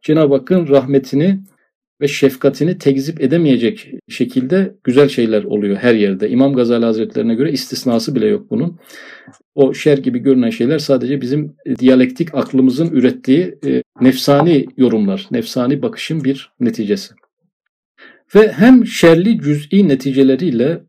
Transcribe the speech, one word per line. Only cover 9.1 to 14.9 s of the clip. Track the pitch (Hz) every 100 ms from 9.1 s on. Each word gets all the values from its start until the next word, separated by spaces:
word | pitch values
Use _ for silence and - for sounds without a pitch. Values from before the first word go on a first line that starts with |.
| - - _ _
O | - 131
şer | - 151 139
gibi | 127 120
görünen | 135 127 117
şeyler | 113 120 156
sadece | - 131 120 143
bizim, | 123 147 147 _ -
e, | 123
diyalektik | 127 127 127 - 165
aklımızın | 139 - 131 127 127 165
ürettiği, | 139 123 - - 147 180 - 139
e, | 127 - -
nefsani | 127 127 - 139 165 147 123 -
yorumlar, | 123